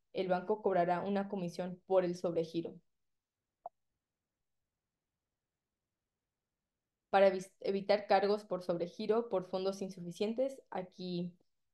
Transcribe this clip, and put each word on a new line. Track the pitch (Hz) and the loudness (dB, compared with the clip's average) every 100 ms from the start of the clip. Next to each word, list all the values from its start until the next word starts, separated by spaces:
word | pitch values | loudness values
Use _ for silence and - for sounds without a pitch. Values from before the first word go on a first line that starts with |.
| _ | _
el | - 185 | -4 0
banco | 180 180 214 | 0 0 0
cobrará | 202 185 175 175 | 2 4 4 2
una | 196 202 196 | 0 -2 -2
comisión | 202 175 - 180 175 - | -4 -4 -6 -8 -8 2
por | 190 | 4
el | 180 175 | 4 0
sobregiro. | 180 165 165 170 165 - _ _ _ _ _ _ _ _ - - _ _ _ _ _ _ _ _ _ _ _ _ _ _ _ _ _ _ _ _ _ _ _ _ _ _ _ _ _ _ _ _ _ | -2 0 -2 -4 -6 -10 _ _ _ _ _ _ _ _ -20 -20 _ _ _ _ _ _ _ _ _ _ _ _ _ _ _ _ _ _ _ _ _ _ _ _ _ _ _ _ _ _ _ _ _
Para | 196 196 | 6 6
evis-, | 185 185 _ | 4 -4 _
evitar | - 196 196 202 - | -4 -2 2 0 4
cargos | 196 196 208 - | 4 4 0 -2
por | 180 | -4
sobregiro, | - 175 175 - 214 220 233 | -2 -2 -4 -4 0 0 0
por | 185 185 | -2 -2
fondos | 190 190 196 | -2 -2 -4
insuficientes, | 190 185 175 170 208 226 269 269 - | -8 -8 -10 -4 -2 -2 -4 -6 -10
aquí | 196 185 - 180 175 175 - _ _ _ | -8 -8 -10 -6 -4 -6 -10 _ _ _